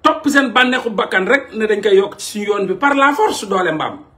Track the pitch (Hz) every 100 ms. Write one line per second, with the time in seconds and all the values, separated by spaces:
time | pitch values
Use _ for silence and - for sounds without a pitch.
0 | 311 311 294 277 262 226 254 254 240 208
1 | 220 196 190 277 - 214 214 208 208 196
2 | 180 - - 208 202 202 185 180 285 285
3 | 277 285 427 - 196 190 175 151 123 98
4 | -